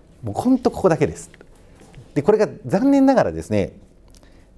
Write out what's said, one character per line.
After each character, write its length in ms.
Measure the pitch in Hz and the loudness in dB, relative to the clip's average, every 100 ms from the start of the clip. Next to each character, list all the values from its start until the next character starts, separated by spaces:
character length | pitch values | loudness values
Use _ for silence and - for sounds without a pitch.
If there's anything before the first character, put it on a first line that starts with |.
| _ _ | _ _
も 100 | 107 | -12
う 20 | |
ほ 160 | 101 254 | -4 0
ん 80 | 254 | 0
と 120 | 233 | -2
こ 120 | - | 0
こ 60 | - | 2
だ 80 | 156 | 2
け 80 | 131 | 0
で 100 | - | -4
す。 140 | - - - - - - - - - | -16 -20 -20 -20 -20 -20 -20 -20 -10
で、 60 | 147 | -4
こ 120 | 175 | 0
れ 60 | 214 | 2
が 100 | 190 123 127 | 0 -4 -4
残 240 | 190 269 | -2 2
念 160 | 277 269 | 2 4
な 80 | |
が 100 | 247 | 2
ら 80 | 101 | 0
で 80 | 80 | -4
す 100 | - | -4
ね、 220 | 104 87 - - _ - - - - _ | -2 -2 -8 -20 _ -20 -20 -20 -20 _